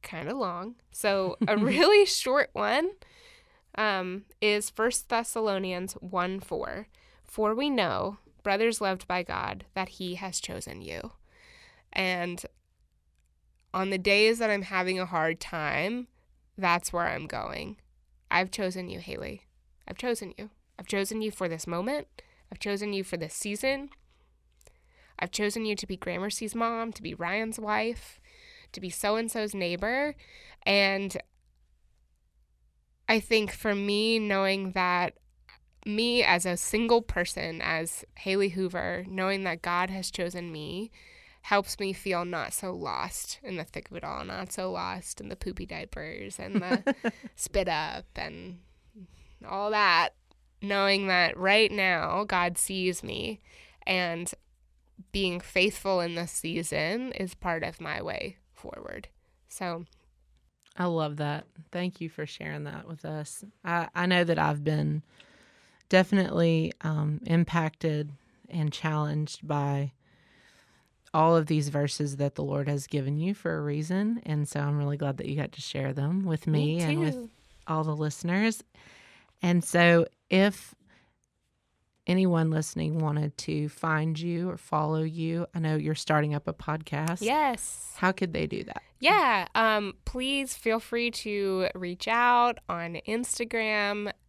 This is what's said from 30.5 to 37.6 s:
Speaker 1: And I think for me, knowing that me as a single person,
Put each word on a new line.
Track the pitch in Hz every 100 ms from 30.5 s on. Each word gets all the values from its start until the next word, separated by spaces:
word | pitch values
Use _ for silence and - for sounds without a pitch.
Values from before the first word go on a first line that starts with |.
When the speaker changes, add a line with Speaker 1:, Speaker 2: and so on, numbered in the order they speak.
| -
Speaker 1:
And | - 202 196 196 196 - - _ _ _ _ _ _ _ _ _ _ _ _ _ _ _ _ _ -
I | 220
think | - 220 214
for | - 220 196
me, | 202 208 220 226
knowing | 208 196 196 196 190
that | 185 180 180 180 - _ _ - - _ _ -
me | 208 233 240
as | - 175 180
a | 175
single | - 214 226 240
person, | 233 - 180 - 156 165